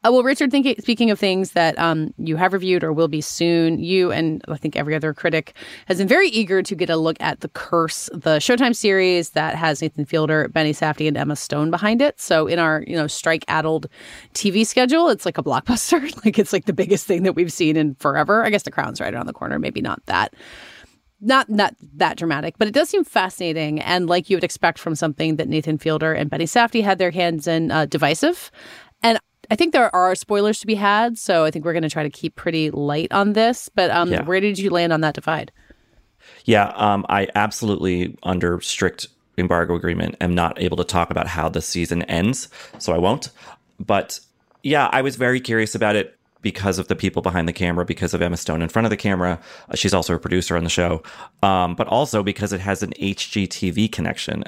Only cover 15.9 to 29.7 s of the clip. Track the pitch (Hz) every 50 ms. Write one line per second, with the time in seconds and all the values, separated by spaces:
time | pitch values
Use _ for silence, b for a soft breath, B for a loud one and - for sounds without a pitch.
15.9 | - 320 262 311 - - - 220 - - 202 - - 185 - - 165 131 175 160
16.9 | 196 - - - 185 170 185 185 156 165 180 165 - - 175 156 156 160 151 147
17.9 | 131 _ - 147 139 151 151 - 202 220 226 214 208 196 - 143 - - - -
18.9 | - - - - - - - - - - - - - 76 - 67 - - - -
19.9 | - - _ - - 90 107 - B B B B B B B B B B B B
20.9 | B B _ _ _ _ 202 220 262 269 254 - 214 208 202 - - _ - 147
21.9 | 139 147 180 160 151 - 170 165 147 143 151 165 - - 220 214 208 277 339 -
22.9 | - 403 339 - - 220 185 185 - - 180 170 156 160 156 151 151 151 - -
23.9 | 175 180 180 160 175 180 - - 202 170 180 165 - - - 180 156 - - 170
24.9 | 156 - 165 160 143 - 160 160 156 147 - - 151 156 151 160 156 147 - 156
25.9 | 156 156 156 160 156 - 151 147 151 151 170 165 - 240 233 226 - 233 208 202
26.9 | 190 185 185 175 160 185 175 170 165 156 - 180 165 160 165 - 123 160 151 143
27.9 | - 147 151 143 156 - - 311 349 - - - B B B B B B B B
28.9 | B _ - 233 226 - _ _ _ _ - _ 214 - 339 349